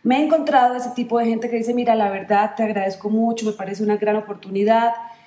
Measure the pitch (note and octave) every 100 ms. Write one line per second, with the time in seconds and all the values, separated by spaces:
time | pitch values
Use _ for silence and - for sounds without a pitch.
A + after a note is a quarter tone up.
0 | A3+ C4 D4+ D#4+ D4 C4+ B3 B3 B3 -
1 | A#3+ A#3 A#3 A3+ A#3 A#3 A3+ B3 A#3 A3+
2 | G3+ G3 F#3+ G3+ G#3+ A3 A3 G3+ F#3+ F#3+
3 | G#3 A3 A#3 A3+ G#3+ G#3 F#3+ G3+ G#3+ G#3
4 | G#3 G#3+ G#3 G3+ F#3+ G3 G#3 A3+ A#3 A#3
5 | - -